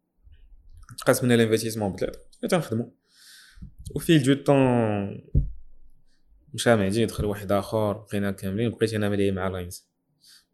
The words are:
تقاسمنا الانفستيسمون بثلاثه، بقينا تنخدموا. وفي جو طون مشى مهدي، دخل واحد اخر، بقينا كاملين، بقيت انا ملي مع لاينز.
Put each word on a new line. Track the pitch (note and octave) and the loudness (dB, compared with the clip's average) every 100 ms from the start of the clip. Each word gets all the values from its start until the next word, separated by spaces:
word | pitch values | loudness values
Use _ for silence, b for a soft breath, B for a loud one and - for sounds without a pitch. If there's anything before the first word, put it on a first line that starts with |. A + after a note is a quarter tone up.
| _ _ - - - - - - - - | _ _ -20 -20 -20 -20 -20 -20 -18 -4
تقاسمنا | - B2 B2 | 0 2 4
الانفستيسمون | A#2+ A2+ A2 A2+ A2 G2+ | 4 4 2 0 -4 -4
بثلاثه، | E2+ - - | -2 -6 -8
بقينا | - - - | -18 -10 -2
تنخدموا. | F3+ - A2+ - _ b b b b b b b - - | -2 0 -4 -4 _ b b b b b b b -16 -10
وفي | - - D#3+ | -6 4 4
جو | B2+ | 6
طون | C#3 - C#3 C3 A#2+ A2 G#2 G2+ - - - - - - - - - _ _ _ _ _ | 2 4 4 4 4 2 0 -4 -8 -2 0 0 -6 -16 -20 -20 -20 _ _ _ _ _
مشى | A2+ B2+ A2+ | -2 2 4
مهدي، | F#2+ G#2+ G#2+ | 4 0 0
دخل | - | 0
واحد | G#2 G2+ G2 | -4 -4 0
اخر، | G2+ F#2+ A2 G#2 | 0 0 -2 -2
بقينا | G2+ - G#2 G2+ | -4 -6 -4 -4
كاملين، | F#2+ G2 G2 A#2 | -4 -6 -2 -2
بقيت | - G#2+ | 0 -2
انا | A2 G2+ | 0 -2
ملي | G2+ G2 | 2 0
مع | F#2+ F#2+ | 0 -4
لاينز. | F#2 F2 - - _ _ _ b b b | -6 -10 -14 -20 _ _ _ b b b